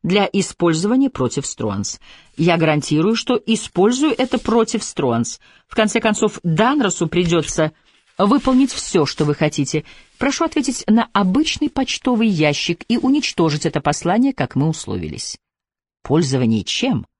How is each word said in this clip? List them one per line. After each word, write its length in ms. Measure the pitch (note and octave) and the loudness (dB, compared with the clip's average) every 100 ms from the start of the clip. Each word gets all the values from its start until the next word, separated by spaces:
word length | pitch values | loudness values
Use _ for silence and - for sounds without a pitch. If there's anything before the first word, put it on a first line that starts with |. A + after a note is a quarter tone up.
для 260 | D#3+ G3 G3 | 0 0 0
использования 760 | G3+ F3+ - F3 D#3+ G3+ B3+ C4+ | 0 -2 0 0 2 0 2 0
против 380 | - B2+ - C3+ | 0 -2 -2 -8
Стронс. 520 | - A2+ G2 G2+ - - - _ - | -6 -4 -4 -6 -10 -18 -20 _ -2
Я 200 | E3 E3 | 2 4
гарантирую, 580 | D#3+ D3 - D3+ F3+ A3+ | 2 0 0 0 2 0
что 260 | - A#3+ | 0 -2
использую 680 | - A3+ - - G3+ B3 D4+ B3 | 0 -2 -2 2 2 4 0 0
это 220 | B3+ A#3+ | -2 -2
против 460 | - A#3 A3 A3 | 0 2 2 -2
Стронс. 560 | - - C#3 A#2 A#2 - _ _ _ | -6 -4 0 0 -2 -6 _ _ _
В 60 | - | 0
конце 240 | G#3+ A#3 | 0 2
концов, 400 | A3 G#3 G#3+ - | 0 0 0 -2
Данросу 640 | F3 D#3+ A3+ D4+ G#3+ - E3 | -2 2 2 2 0 0 -2
придется 640 | F3 F3+ E3+ - - D#3 - _ _ _ _ | 0 2 0 0 -2 -2 -2 _ _ _ _
выполнить 520 | G3 C#4 - B3+ C4+ | 2 2 4 2 2
все, 360 | - - F#3 C#3+ | -2 -4 0 0
что 180 | - D3+ | 0 -2
вы 80 | |
хотите. 520 | D3 D3+ - C#3 D#3 - - _ _ | 2 0 0 -2 -4 -6 -20 _ _
Прошу 260 | C4 C4+ E4 | -4 0 -2
ответить 380 | D#4+ C#4 A#3+ - | 0 -2 -4 2
на 220 | A3 - | 2 2
обычный 560 | G3 F#3+ G#3 D#4 - D4+ | 0 0 0 0 -2 -4
почтовый 580 | - C4 - - A#3+ A3+ | -2 -4 -2 -2 2 2
ящик 560 | F3 D3+ C#3+ - E3+ - | 2 2 0 -4 -6 -2
и 100 | A#3+ | -2
уничтожить 680 | B3+ D4 - - E3 D3 E3 | 2 0 0 0 0 0 -2
это 160 | D3+ | -2
послание, 520 | D3 C#3+ E3+ G#3 C4+ | -2 -2 0 2 0
как 220 | C4+ B2+ C3+ | 0 -4 0
мы 140 | D3+ | -2
условились. 680 | D#3 - G2 D#2 D2 - - _ _ _ _ _ _ | -2 -6 -8 -8 -10 -12 -14 _ _ _ _ _ _
«Пользование 600 | - D3 D3 C3 A#2+ A2 | 0 0 2 0 2 0
чем?» 420 | - - C4+ D#3 - | -2 -4 -2 -2 -6